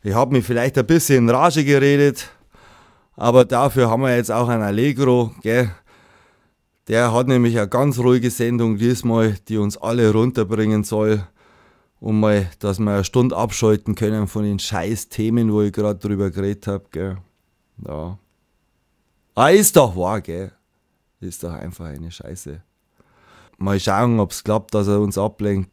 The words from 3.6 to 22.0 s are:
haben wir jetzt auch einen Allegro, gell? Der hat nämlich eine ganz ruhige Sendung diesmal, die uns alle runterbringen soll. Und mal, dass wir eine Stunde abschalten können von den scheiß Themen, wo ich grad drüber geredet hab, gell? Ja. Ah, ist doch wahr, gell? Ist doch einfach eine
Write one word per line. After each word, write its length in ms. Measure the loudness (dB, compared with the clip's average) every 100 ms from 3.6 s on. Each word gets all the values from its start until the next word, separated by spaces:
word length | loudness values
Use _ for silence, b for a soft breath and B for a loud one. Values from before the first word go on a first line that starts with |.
| 0 2 2
haben 120 | 2
wir 120 | 2
jetzt 160 | 0 0
auch 180 | -2 0
einen 140 | 0
Allegro, 720 | 0 0 0 2 2 2 0 -4
gell? 340 | -2 0 -2 -6 b b b b b b b b _ _ -2
Der 220 | 0 2
hat 160 | 2 2
nämlich 280 | 2 2 0
eine 100 | -2
ganz 300 | 0 0 2
ruhige 320 | 2 2 0
Sendung 460 | -2 -2 0 0 0
diesmal, 580 | 0 0 0 2 0 -2 -6
die 100 | -2
uns 180 | -2 -4
alle 360 | -4 2 2
runterbringen 680 | 4 0 0 -2 0 0 0
soll. 420 | -2 -2 0 -2 -4 b b b b b b _
Und 180 | -4 0
mal, 320 | 2 0 -2 -6
dass 200 | -6 -2
wir 120 | -2
eine 140 | -2
Stunde 320 | 0 0 0 0
abschalten 580 | -4 0 2 2 -2
können 320 | -4 -2 -2 -4
von 160 | -4
den 160 | -4 -4
scheiß 500 | -6 -6 -4 -6 -8
Themen, 440 | -6 -2 0 2
wo 80 | 2
ich 120 | 0
grad 300 | 0 -4 -4
drüber 280 | -4 -2 -4
geredet 360 | -4 -6 -6 -8
hab, 240 | -8 _
gell? 280 | -10 -8 -10 -16 _ _ _ _ -20 -14
Ja. 320 | -12 -12 -14 _ _ _ _ _ _ _ _ _ _ _
Ah, 160 | 0 4
ist 260 | 4 6 4
doch 180 | 4
wahr, 260 | 0 -2 -4
gell? 300 | -6 -10 -12 _ _ _ _ _ _ _
Ist 240 | -16 -12
doch 80 | -12
einfach 320 | -12 -14 -14
eine 260 | -14 -14